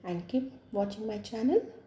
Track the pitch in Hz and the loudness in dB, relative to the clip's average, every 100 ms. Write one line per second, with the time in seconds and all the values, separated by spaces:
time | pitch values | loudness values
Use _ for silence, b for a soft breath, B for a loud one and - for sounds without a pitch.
0 | 185 175 175 254 262 - - 202 202 208 | -4 -6 0 -2 -2 -12 -6 -2 -2 -2
1 | 220 208 - 226 247 381 - - | -6 -6 -6 0 6 6 4 -12